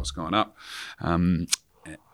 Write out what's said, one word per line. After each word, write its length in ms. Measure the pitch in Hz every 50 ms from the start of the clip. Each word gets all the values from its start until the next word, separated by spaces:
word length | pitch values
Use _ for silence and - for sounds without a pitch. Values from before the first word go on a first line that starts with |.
| 67
has 40 | -
gone 220 | - 87 82 82 95
up. 220 | 107 - - - - - - - - - - - -
Um, 480 | - 82 85 85 87 90 90 82 82 - - - _ _ _ _ - - 78 - _ _